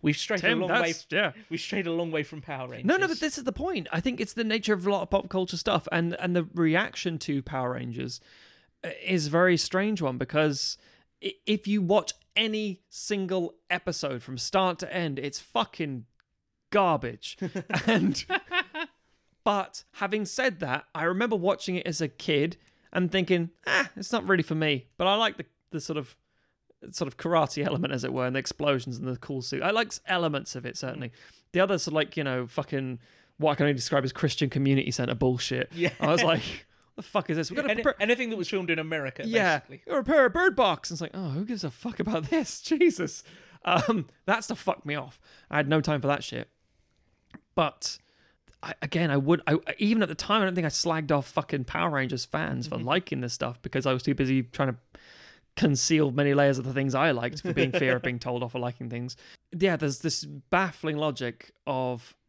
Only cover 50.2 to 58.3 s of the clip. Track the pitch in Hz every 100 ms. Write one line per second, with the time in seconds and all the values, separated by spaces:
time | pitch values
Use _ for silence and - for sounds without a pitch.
50.2 | - 214 190 180 160 - 175 160 147 147
51.2 | 131 - - 143 123 - 170 143 131 127
52.2 | - 151 160 127 123 127 117 165 - 139
53.2 | 123 - 127 120 - 135 131 127 - 139
54.2 | 131 131 123 - 135 123 _ - - -
55.2 | - - _ - - 135 - 160 147 127
56.2 | 143 143 143 135 131 135 139 131 160 123
57.2 | 120 151 180 135 135 147 131 123 131 123
58.2 | 127